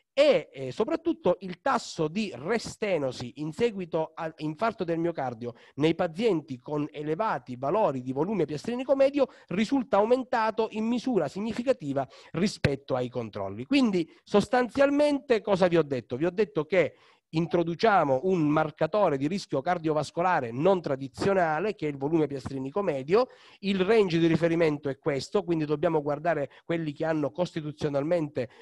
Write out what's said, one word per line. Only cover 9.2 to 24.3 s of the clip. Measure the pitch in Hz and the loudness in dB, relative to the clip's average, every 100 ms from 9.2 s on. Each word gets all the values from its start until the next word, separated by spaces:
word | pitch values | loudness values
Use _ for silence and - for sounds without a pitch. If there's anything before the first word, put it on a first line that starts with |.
| 254 - _ | -2 -2 _
risulta | 170 220 277 220 196 | -2 0 0 2 2
aumentato | 214 247 247 240 220 214 220 | 4 2 2 0 0 0 -2
in | 214 220 | -2 -2
misura | 240 - 220 147 | -2 0 0 -2
significativa | - 220 214 247 254 143 135 127 - - | -4 -6 -4 -2 -2 -2 -4 -4 -10 -10
rispetto | 156 196 - - 139 - 131 | -2 -2 0 -2 -2 -2 -4
ai | 127 | -2
controlli. | 123 113 104 98 98 131 | -6 -6 -6 -8 -8 0
Quindi | 277 247 185 165 _ | 2 4 2 -2 _
sostanzialmente | - 208 196 247 247 - 277 285 294 285 - 226 | 0 2 2 0 0 2 2 4 4 2 2 0
cosa | 196 190 185 | 2 2 4
vi | 170 | 4
ho | |
detto? | 147 131 - 123 | 2 -2 -4 -4
Vi | 165 | -2
ho | |
detto | 180 208 - 151 | 0 -2 -2 0
che | 190 147 - _ _ _ | 2 2 -2 _ _ _
introduciamo | 160 165 175 165 165 226 196 147 131 | -2 0 0 0 2 4 4 4 2
un | 185 185 147 | 2 2 4
marcatore | 156 156 - 160 214 190 139 | 2 0 -2 -2 2 2 2
di | 143 | -2
rischio | 190 - 143 | -4 -4 -4
cardiovascolare | 135 180 156 151 147 - 180 170 120 | -2 -2 0 -2 -2 -2 0 0 -2
non | 120 170 190 | 0 2 2
tradizionale, | 165 135 135 - 196 196 165 156 208 - | 0 -4 -6 -2 0 2 2 0 -2 -4
che | 151 | -6
è | |
il | 143 | -4
volume | 139 165 147 | 0 0 0
piastrinico | 139 120 135 135 196 | -2 -8 -8 -4 -2
medio. | 196 143 135 202 247 - - - | -2 -2 2 2 2 -4 -20 -10
Il | 190 196 | -4 0
range | 185 226 196 165 | 4 4 4 4
di | |
riferimento | 165 | 4